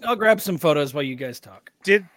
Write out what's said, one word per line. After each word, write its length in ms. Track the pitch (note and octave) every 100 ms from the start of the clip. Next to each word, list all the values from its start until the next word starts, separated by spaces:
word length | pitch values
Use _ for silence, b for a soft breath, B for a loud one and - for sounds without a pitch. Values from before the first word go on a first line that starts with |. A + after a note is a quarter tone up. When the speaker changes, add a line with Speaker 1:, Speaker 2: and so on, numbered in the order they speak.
Speaker 1:
I'll 120 | A#3 A#3
grab 240 | A3 G#3+
some 160 | G3 E3+
photos 380 | E3 D3 C#3
while 80 | C#3+
you 140 | C3+ B2+
guys 220 | C3 A#2+
talk. 300 | - F#2+ - _
Speaker 2:
Did, 220 | F#3+ G3+ F3+